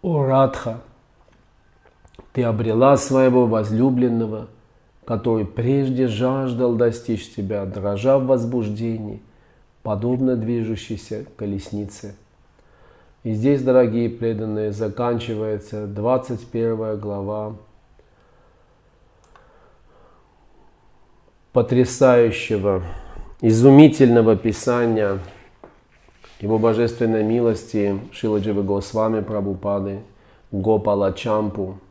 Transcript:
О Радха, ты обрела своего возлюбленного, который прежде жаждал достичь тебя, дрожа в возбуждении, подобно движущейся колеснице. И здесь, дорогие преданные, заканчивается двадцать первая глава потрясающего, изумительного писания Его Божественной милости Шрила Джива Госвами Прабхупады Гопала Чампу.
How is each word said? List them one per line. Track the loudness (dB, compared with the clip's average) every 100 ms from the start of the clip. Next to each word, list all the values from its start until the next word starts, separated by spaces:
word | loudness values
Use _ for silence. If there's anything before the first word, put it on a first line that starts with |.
О | -2 0
Радха, | 2 4 2 0 -8 -10 -14 _ _ _ _ _ _ _ _ _ _ _ _ -20 -10
ты | -4
обрела | -2 0 0 2 4 4
своего | 2 4 4 4 2
возлюбленного, | 0 0 2 2 2 0 0 -4 -6 -12 _ _ _ _ _ -6
который | -4 0 -2 -2
прежде | -4 0 0 0 0 0
жаждал | 0 -2 -2 -4 0 0
достичь | 2 0 0 -6 -6 -6
тебя, | -10 -6 -6
дрожа | -6 -6 -4 -2 2 2
в | 2
возбуждении, | 0 0 -4 -4 -4 -6 -6 -8 -12 -18 _ _ _ _ _
подобно | -8 -4 -2 0 0 0
движущейся | -2 -4 -4 -6 -8 -12 -10 -12 -12 -10
колеснице. | -8 -8 -8 -10 -10 -12 -18 -20 _ _ _ _ _ _ -20 _ _ _
И | -6
здесь, | -2 0 0
дорогие | 2 4 4 0 -4
преданные, | -2 -4 -4 -6 -4 -4
заканчивается | -4 -6 -4 -4 -2 -4 -6 -6 -6 -8 -12 -10
двадцать | -6 -2 -2 -2 -10 -8
первая | -4 -4 -4 -6 -6
глава | -8 -8 -8 -8 -10 -14 -20 _ _ _ _ _ _ _ _ _ _ _ _ _ _ _ _ -20 _ _ _ _ _ _ _ _ _ _ _ _ _ _ _ _ _ _ _ _ _
потрясающего, | 0 2 2 2 4 6 6 4 0 -4 -2 0 -2 -4 -12 -14 -16 -18 -2
изумительного | 2 6 8 10 10 8 6 6 4 2
писания | 0 -4 -2 0 0 0 -2 -4 -8 -20 -20 _ -20 _ _ _ _ _ -20 -10
Его | -2 2
Божественной | 2 2 0 0 0 2
милости | 2 2 2 0 -4 -2 0 -2 -8
Шрила | -6 -2 -2
Джива | -2 -2
Госвами | -2 -2 -4 -2 -2 -2
Прабхупады | -4 -4 -4 -6 -4 -4 -6 -10 -14 _ _ _ _
Гопала | -6 0 2 2 0 0
Чампу. | -2 -2 -2 -2 -6 -8 -10 _